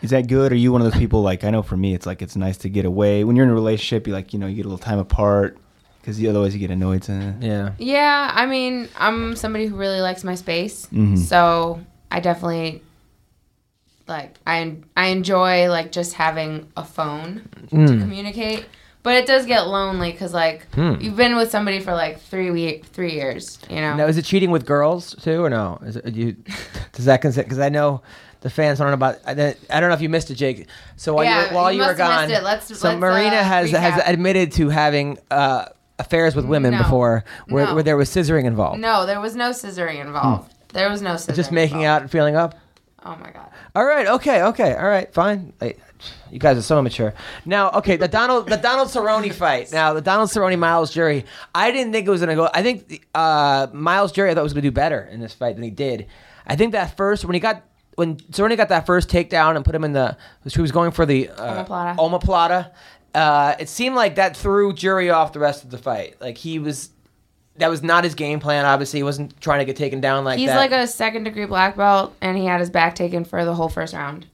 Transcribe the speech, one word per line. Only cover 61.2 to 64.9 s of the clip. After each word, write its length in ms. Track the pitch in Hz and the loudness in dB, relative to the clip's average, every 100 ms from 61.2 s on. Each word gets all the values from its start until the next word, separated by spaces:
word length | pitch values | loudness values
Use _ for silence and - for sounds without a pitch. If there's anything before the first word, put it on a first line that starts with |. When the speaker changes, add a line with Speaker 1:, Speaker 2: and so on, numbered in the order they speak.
| 131 | 0
Speaker 2:
uh, 340 | - 117 110 185 | -8 -8 -8 -6
Speaker 3:
Omoplata. 300 | 185 175 175 | -6 -6 0
Speaker 2:
omoplata, 720 | 160 175 185 180 170 180 160 - - - _ 151 | 0 2 2 2 2 2 -2 -16 -20 -20 _ 0
uh, 400 | 156 147 143 - | 4 4 2 0
it 80 | 156 | -6
seemed 260 | - 247 254 | -4 -2 2
like 200 | 214 151 | 0 2
that 200 | 190 143 | 0 0
threw 340 | 202 202 202 | 0 2 2
Jury 360 | 185 185 | 0 0